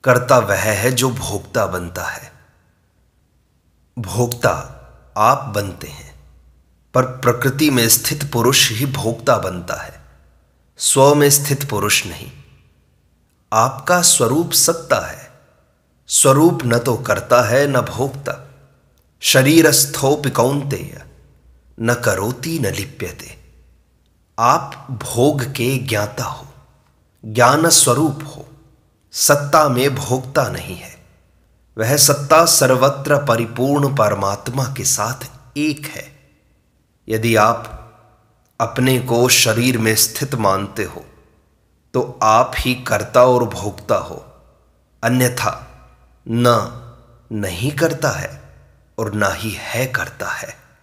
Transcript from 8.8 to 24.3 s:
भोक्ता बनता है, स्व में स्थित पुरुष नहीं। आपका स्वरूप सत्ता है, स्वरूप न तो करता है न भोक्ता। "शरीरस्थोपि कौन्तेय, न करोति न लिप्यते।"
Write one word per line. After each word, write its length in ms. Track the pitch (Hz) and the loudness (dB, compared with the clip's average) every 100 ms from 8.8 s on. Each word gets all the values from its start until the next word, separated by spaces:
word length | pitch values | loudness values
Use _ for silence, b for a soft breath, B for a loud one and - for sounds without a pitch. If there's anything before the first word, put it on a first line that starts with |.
| 139 | -4
भोक्ता 520 | 135 107 - - 110 | -2 -4 -2 0 0
बनता 380 | 92 90 87 - | 0 -8 -10 -10
है, 260 | - - - _ _ _ _ _ _ _ | -10 -16 -20 _ _ _ _ _ _ _
स्व 380 | - 135 135 147 | 0 4 6 6
में 140 | 143 | 4
स्थित 400 | 139 - 139 - | 2 0 -4 -4
पुरुष 360 | 104 104 - 92 | -2 0 0 -2
नहीं। 260 | 85 - - - _ _ _ _ _ _ _ _ _ _ | -12 -16 -20 -20 _ _ _ _ _ _ _ _ _ _
आपका 480 | 110 123 139 - 180 | 2 2 -2 0 2
स्वरूप 500 | 175 - 117 143 170 | 2 2 2 0 0
सत्ता 560 | - - 165 - 117 - | 0 0 0 -2 -2 -2
है, 240 | - - _ _ _ _ _ _ _ - | -14 -20 _ _ _ _ _ _ _ -2
स्वरूप 520 | - 143 139 165 170 123 | 4 4 6 4 2 0
न 120 | 117 | 0
तो 200 | 123 113 | 0 -4
करता 440 | - - - 123 | -2 -4 4 4
है 260 | 113 127 143 | 4 2 2
न 140 | 131 | 0
भोक्ता। 640 | - 101 135 - - - - - _ _ _ _ _ _ | -2 -4 -6 -6 -10 -10 -14 -20 _ _ _ _ _ _
"शरीरस्थोपि 1080 | - 131 135 165 160 139 - - 135 147 139 | 2 4 6 6 6 4 0 0 0 0 0
कौन्तेय, 760 | - 123 143 139 101 - - - - _ _ _ _ _ - | 0 0 0 -4 -8 -10 -16 -20 -20 _ _ _ _ _ -6
न 140 | 113 | -2
करोति 680 | 123 113 95 104 131 160 165 | 0 0 -2 -4 -6 -8 -4
न 60 | 104 | -4
लिप्यते।" 720 | 95 98 - - - - - - _ _ _ _ _ _ _ _ | -4 -10 -10 -12 -12 -20 -20 -20 _ _ _ _ _ _ _ _